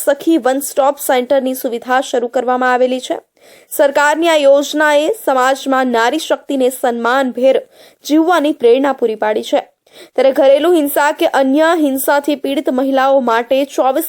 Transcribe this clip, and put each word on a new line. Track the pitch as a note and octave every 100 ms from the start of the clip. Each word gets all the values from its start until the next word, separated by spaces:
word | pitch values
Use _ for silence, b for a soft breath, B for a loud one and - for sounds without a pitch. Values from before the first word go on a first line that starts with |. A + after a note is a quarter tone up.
| -
સખી | C#4+ - E4
વન | A#3+ C4+
સ્ટોપ | C#4 - C#4 C#4+
સેન્ટરની | - B3+ B3 C#4 B3+
સુવિધા | C4 C4 A3+ A3+ B3+
શરૂ | C#4 B3+ A#3+
કરવામાં | B3+ A#3+ B3 B3+
આવેલી | B3 B3+ B3+
છે. | B3 - - _ b b b
સરકારની | - C#4+ C#4 D4 D#4 E4
આ | D#4
યોજનાએ | C#4 C#4 C#4+ D4 D4+ D4 D#4 A4+ -
સમાજમાં | C4 B3+ C4+ C4+ C4 C4
નારી | A#3 A#3 D#4
શક્તિને | - C#4 - C#4 B3+ C4
સન્માનભેર | B3+ A#3 A#3 C4 C4 A#3+ C4 C4 - b b b -
જીવવાની | D4+ D#4+ E4+ D4
પ્રેરણા | D4+ A#3+ B3+ C#4
પૂરી | C4 A#3 G#3+
પાડી | G#3+ G#3+
છે. | A#3 D4 - _ _ B B -
ત્યારે | C4+
ઘરેલુ | C4+ C#4 C#4+ D#4+
હિંસા | F4 C#4+ D#4+ D4
કે | D4+ E4
અન્ય | - C4+ C#4+ D#4+ E4+
હિંસાથી | D4 C4+ D#4+ C#4+ C#4+ C#4
પીડિત | - C#4 D4+
મહિલાઓ | B3+ C4+ C4+ C4 C#4
માટે | A#3+ A3+ B3 C4+ C#4
ચોવીસ | - C4 C4+